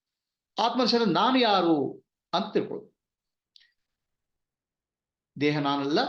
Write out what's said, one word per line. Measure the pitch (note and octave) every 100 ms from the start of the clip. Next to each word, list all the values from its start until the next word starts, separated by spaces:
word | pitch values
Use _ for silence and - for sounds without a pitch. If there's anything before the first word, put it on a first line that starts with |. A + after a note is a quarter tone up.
| _ _ _ _ _ -
ಆತ್ಮದರ್ಶನ | A3+ B3 A#3+ A#3 A3+ E3
ನಾನು | A3 C4
ಯಾರು | A#3 G3 E3+ D#3 C3 - _ _ _
ಅಂತ | F3 G3
ತಿಳ್ಕೊಳ್ಳೋದು. | G3 - - - _ _ _ _ _ _ _ _ _ _ _ _ _ _ _ _ _ _ _ _ _ _ _ _ -
ದೇಹ | D3 D3+
ನಾನಲ್ಲ, | C#3+ C#3+ C#3 E3